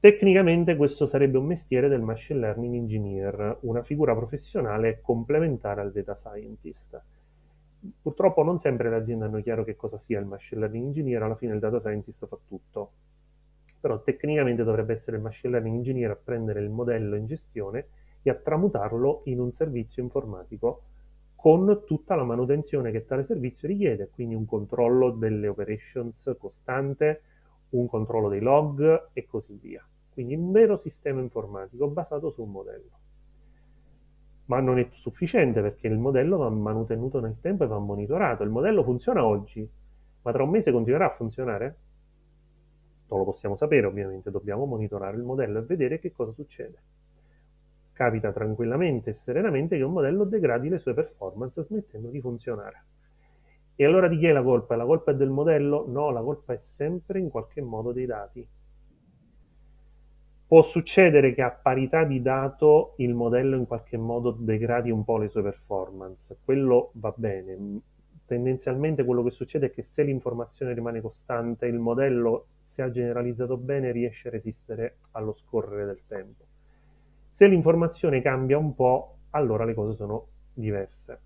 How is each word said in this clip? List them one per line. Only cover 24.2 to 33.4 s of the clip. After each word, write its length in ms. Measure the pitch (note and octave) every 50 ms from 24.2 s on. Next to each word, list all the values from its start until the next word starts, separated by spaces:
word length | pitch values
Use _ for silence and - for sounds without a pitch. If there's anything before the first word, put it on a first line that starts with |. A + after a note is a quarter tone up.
| B2 A#2 A2+
un 100 | A2 A2
controllo 680 | G#2+ - G#2+ G#2 G2+ - A#2+ A#2+ A#2 B2 B2+ C3 B2
delle 340 | A#2 A2+ A2 A2 A2 G#2 G#2
operations 880 | G#2 G2 G#2 G2+ G#2 G#2+ G#2 - - - C3 A#2+ A#2+ A2+ _ _ C3+ B2
costante, 840 | - - G2 _ _ _ - B2+ C3+ C#3 C#3 C#3 - D3+ D3+ D#3 D3+ _ _ _ _ _ _ _ _ _ _
un 160 | - B2 B2
controllo 420 | A#2+ - A2 A2 A2+ A#2 A2+ G#2+ G2+
dei 120 | G2+ G2+
log 680 | A2 B2 C#3 D3 D3+ D3+ C#3+ C#3 D3 D#3 D#3+ E3 - -
e 120 | _ - -
così 320 | _ - A2 - _ G#2 G2+
via. 240 | - - F2+ - - _ _ _ _ _
Quindi 220 | _ - B2 A#2+ C#3
un 160 | D#3+ E3+ F3+
vero 260 | F#3+ G#3+ A3+ G#3 G3+
sistema 440 | - - C#3+ - _ _ D3 C3+ C3
informatico 680 | B2+ A#2+ _ A#2 G#2 G2+ G2+ G2 F#2+ F#2+ A2 A#2+ C#3+
basato 460 | C#3+ D3 F3 E3 - D#3 D3 D#3 D3+
su 100 | - -
un 80 | A2+ G#2
modello. 400 | G2 F#2+ G2 G2+ G#2+ G#2+ - - _ _ _ _ _ _ _ _ _ _